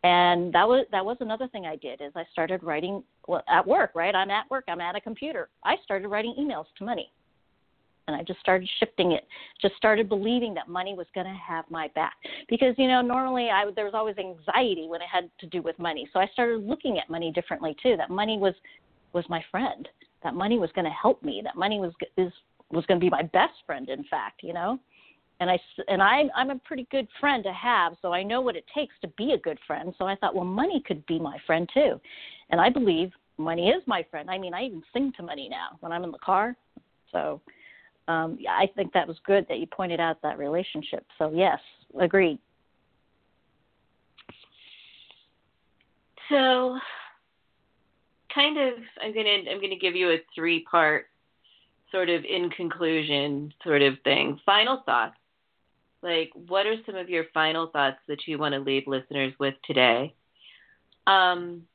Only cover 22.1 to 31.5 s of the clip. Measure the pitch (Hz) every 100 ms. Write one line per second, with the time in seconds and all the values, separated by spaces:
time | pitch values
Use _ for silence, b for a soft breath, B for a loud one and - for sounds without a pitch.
22.1 | - 180 - _ _ _ 160 - 180 180
23.1 | 143 165 185 320 - - 139 127 135 143
24.1 | 151 104 - 160 170 190 262 _ b b
25.1 | b _ _ 175 180 - - - 190 196
26.1 | 269 285 - 262 262 - 277 247 269 214
27.1 | - 285 262 196 180 240 226 170 170 180
28.1 | 175 196 240 247 170 - 294 302 _ 175
29.1 | - 247 269 170 151 - 151 170 - 190
30.1 | 196 196 190 180 196 339 320 - 156 -
31.1 | 165 156 156 -